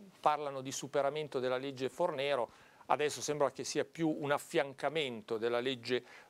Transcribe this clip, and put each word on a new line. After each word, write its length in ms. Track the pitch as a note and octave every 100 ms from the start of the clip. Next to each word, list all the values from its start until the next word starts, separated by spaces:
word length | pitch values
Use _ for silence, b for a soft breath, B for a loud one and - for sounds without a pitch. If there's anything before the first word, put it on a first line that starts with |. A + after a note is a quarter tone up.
| G3 -
parlano 400 | D#3 D3+ D3 C#3
di 120 | C3
superamento 680 | - C#3+ C#3+ C#3 D3+ D3 C3+
della 180 | B2+ B2+
legge 320 | C#3 C3 C3
Fornero, 640 | - F3 D3 C#3 C3+ A2+ B B B -
adesso 340 | C3 D3 C3
sembra 280 | A#2 D3 C3+
che 140 | -
sia 220 | C3 D3 C3
più 240 | - D#3+
un 200 | - C#3+
affiancamento 1080 | C#3+ - E3 C#3 C3 C#3+ D#3+ C3+ A2+ - A2+
della 220 | A#2 A#2+
legge 440 | B2+ B2+ A2+ B2 B B